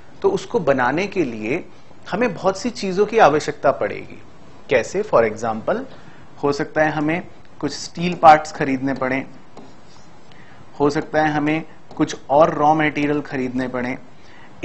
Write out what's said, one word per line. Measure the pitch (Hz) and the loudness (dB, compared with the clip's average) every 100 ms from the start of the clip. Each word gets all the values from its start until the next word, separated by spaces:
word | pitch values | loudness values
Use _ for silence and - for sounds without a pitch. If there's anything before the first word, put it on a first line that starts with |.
| - - | -16 -2
तो | 196 | 0
उसको | 196 - 233 | 0 0 0
बनाने | 143 139 - 151 202 | 2 4 2 2 -2
के | 190 | -2
लिए | 135 113 107 165 - - - - - | -2 -2 -4 -4 -6 -14 -16 -16 -6
हमें | 185 240 | 0 0
बहुत | 151 185 190 | 2 0 0
सी | 247 | -4
चीजों | - 196 180 202 | -4 -2 0 2
की | 226 | 6
आवश्यकता | 156 151 151 - 143 | 6 6 0 2 2
पड़ेगी। | - 104 98 98 - - - - - - | 2 -2 -6 -10 -16 -16 -16 -16 -16 0
कैसे? | 127 110 185 | 2 2 -4
For | 208 139 | 2 4
example | 113 104 117 110 147 214 269 - - - - - | 4 0 -4 -2 -2 -2 -4 -14 -16 -16 -16 -2
हो | 143 | -2
सकता | 143 151 156 | 0 -2 0
है | 156 | 0
हमें | 151 151 175 - - - - | 2 0 -2 -6 -16 -18 -8
कुछ | 143 | -6
steel | - - - 175 | -6 -10 -4 -4
parts | 165 165 156 - | 8 10 10 6
खरीदने | - 139 135 135 | -2 0 0 -2
पड़े, | 127 127 135 - - - - - - - - - - - - - - - - | -2 0 -2 -4 -12 -16 -16 -16 -16 -16 -18 -18 -18 -18 -18 -18 -18 -16 0
हो | 143 | 2
सकता | 156 - 151 | 2 0 2
है | 156 | 2
हमें | 147 147 160 - - - - | 2 0 0 -4 -14 -12 -2
कुछ | 151 - - | -2 -2 2
और | 139 170 | 6 6
raw | 151 147 | 6 4
material | 156 151 147 147 147 | 6 2 2 0 0
खरीदने | 139 139 127 123 127 | -2 -4 -4 -4 -4
पड़े, | 127 123 - - - - - - - | -4 -4 -6 -12 -16 -16 -16 -18 -2